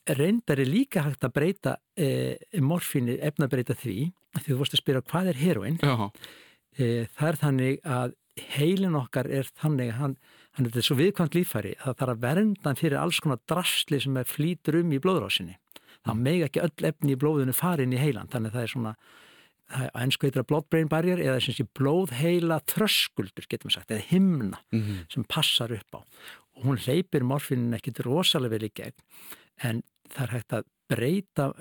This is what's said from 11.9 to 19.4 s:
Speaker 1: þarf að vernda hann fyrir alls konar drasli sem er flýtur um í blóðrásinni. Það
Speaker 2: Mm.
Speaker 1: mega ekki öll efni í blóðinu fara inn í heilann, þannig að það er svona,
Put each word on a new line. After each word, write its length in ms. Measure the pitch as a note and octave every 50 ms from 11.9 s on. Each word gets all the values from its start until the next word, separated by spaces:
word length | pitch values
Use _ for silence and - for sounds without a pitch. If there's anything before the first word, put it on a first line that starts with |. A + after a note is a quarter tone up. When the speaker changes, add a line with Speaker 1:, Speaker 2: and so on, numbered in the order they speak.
| B2
Speaker 1:
þarf 220 | - C3+ B2 A#2+ A2+
að 20 |
vernda 420 | A#2+ A#2+ D3+ F#3 A3 G#3+ G3 - -
hann 120 | D3+ C3
fyrir 220 | - E3 D#3+ C#3 C#3
alls 200 | D3 F3 - -
konar 180 | - D#3 C3 - _ -
drasli 500 | D#3 F3 E3+ - - - - - D3+ C3
sem 140 | - C#3 C3+ B2+
er 60 | B2
flýtur 560 | - - - D3 E3+ F3+ - - D#3+ D3+ E3+
um 100 | E3+ E3+
í 60 | C#3+ C3+
blóðrásinni. 560 | C#3 F3+ F#3+ D3+ G2+ F#2+ - - F#2 E2+ F2+ - _ _ - - _ - - _ -
Það 100 | A#2 A2+
Speaker 2:
Mm. 60 | A2
Speaker 1:
mega 220 | B2 C3+ E3+ F3+ D#3+ C3+
ekki 120 | - E3
öll 220 | E3 D#3+ - - D#3+ D#3
efni 200 | D#3 - - C#3+
í 40 | C3+
blóðinu 380 | C3 C#3+ D3+ D#3 C#3+ C3 C3 B2
fara 280 | - - F3+ F3+ D3+
inn 100 | C3 B2+
í 40 | B2+ B2
heilann, 300 | D3 D3+ B2+ G#2 F#2 -
þannig 220 | - A#2+ A2 A2
að 20 | G#2+
það 80 | B2
er 40 | A#2 A2
svona, 280 | - B2+ A2+ A2 A2 - _ - - - - - - -